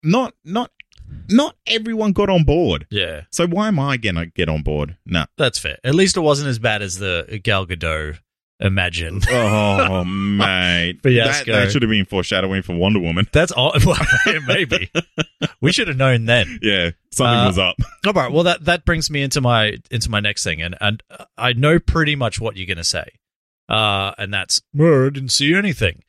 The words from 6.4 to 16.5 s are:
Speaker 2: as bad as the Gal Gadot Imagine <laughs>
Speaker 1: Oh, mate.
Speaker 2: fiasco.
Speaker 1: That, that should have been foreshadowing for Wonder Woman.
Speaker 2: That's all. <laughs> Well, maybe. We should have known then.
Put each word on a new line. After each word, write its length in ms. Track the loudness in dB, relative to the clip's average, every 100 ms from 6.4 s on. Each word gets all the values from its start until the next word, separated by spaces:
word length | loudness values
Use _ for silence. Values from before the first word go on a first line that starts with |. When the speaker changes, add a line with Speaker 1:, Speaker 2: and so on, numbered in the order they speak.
| 0
Speaker 2:
as 80 | -2
bad 240 | -2 -2
as 160 | -4 -6
the 420 | -4 -4 -6 -8
Gal 240 | -2 0 0
Gadot 500 | -2 -2 -4 -6 -10 _ _ _ _
Imagine 580 | -2 0 -2 -2 -6 -2 0
<laughs> 40 |
Speaker 1:
Oh, 760 | 2 2 2 2 2 0 0 -2
mate. 960 | -2 0 0 2 2 2 2 0 -2
Speaker 2:
fiasco. 480 | 2 4 2 0 0
Speaker 1:
That, 140 | 0 2
that 60 |
should 80 | 2
have 80 | 2
been 140 | 2 0
foreshadowing 560 | -2 -2 -2 0 -2
for 120 | -4
Wonder 260 | 0 2 2
Woman. 260 | 0 -2 0
Speaker 2:
That's 180 | 2 0
all. 220 | 0 0 4
<laughs> 60 | 4
Well, 120 | 2 2 2 2 -2 -2
maybe. 420 | -2 0 -4 -4 -6 -6 -8 -8 _ -10 -2
We 140 | -2
should 160 | 0 -2
have 80 | 0
known 260 | 2 2 2
then. 340 | 2 2